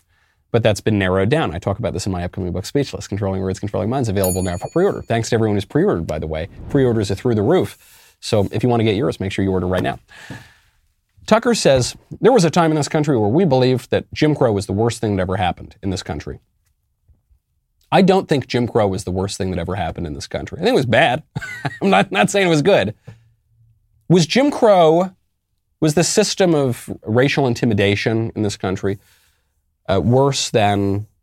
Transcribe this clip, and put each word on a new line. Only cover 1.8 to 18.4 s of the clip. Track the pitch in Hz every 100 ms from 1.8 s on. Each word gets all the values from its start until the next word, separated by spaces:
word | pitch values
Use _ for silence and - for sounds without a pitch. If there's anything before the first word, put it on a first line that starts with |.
| 92
this | 90 101
in |
my | 90 87
upcoming | - 90
book, | 87 -
Speechless, | 143 139 - -
Controlling | 101 101 95
Words, | 95 95
Controlling | 110 101 98
Minds, | 135 113
available | 98 92 92
now | 92 87
for | -
pre-order. | - 190 -
Thanks | - 113 113
to | 113
everyone | 110 101
who's | -
pre-ordered, | 143 196 104 82
by | 78
the | 78
way. | 78 85 - -
Pre-orders | 143 127 113 98
are | 120
through | 127 110
the |
roof. | 104 180 95 - _ - _ _
So | - 107 98
if | 110
you | 123
want | 120
to | 110
get | 98
yours, | 160 -
make | 95
sure | -
you | 95
order | 92 92
right | 90
now. | 67 - _ - - - - _ _ _ _ _ _ _ -
Tucker | 220 240
says, | 220 165 135 120 - - -
"There | 185
was | 254 170
a |
time | 175 160
in | 151
this | 139
country | 156 151 127
where | 104
we | 143
believed | 190 131 127 127 -
that | 98 -
Jim | - 156
Crow | 143 127
was | 101 -
the |
worst | 98 117 -
thing | 110 98
that |
ever | 92 92
happened | 90 - - -
in | 98
this | 90
country." | - 71 69 69 _ _ _ _ _ _ _ _ _ _ _ _ _ _ -
I | 156
don't | 190 190 -
think | 143